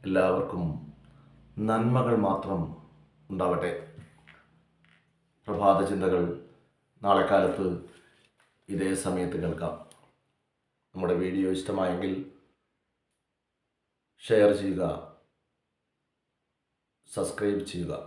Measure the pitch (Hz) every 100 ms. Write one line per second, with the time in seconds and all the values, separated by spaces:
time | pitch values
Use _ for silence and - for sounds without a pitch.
0 | 98 95 92 92 - 90 85 73 - -
1 | - - - - - - 107 113 120 127
2 | 120 110 98 95 - 92 80 - - -
3 | _ _ _ 92 90 85 87 85 - -
4 | - - - - _ _ _ _ _ _
5 | _ _ _ _ - 101 101 95 98 95
6 | 92 90 87 87 - - _ _ _ _
7 | 101 95 95 98 87 - 92 87 - -
8 | _ _ _ _ _ _ - 95 95 95
9 | 95 92 87 82 85 80 82 - - -
10 | _ _ _ _ _ _ _ _ _ 92
11 | 90 90 92 95 92 92 98 95 92 90
12 | 95 - - - _ _ _ _ _ _
13 | _ _ _ _ _ _ _ _ _ _
14 | _ _ - 110 104 101 98 90 85 73
15 | - - _ _ _ _ _ _ _ _
16 | _ _ _ _ _ _ _ _ _ _
17 | _ - 90 - 104 101 - 87 85 -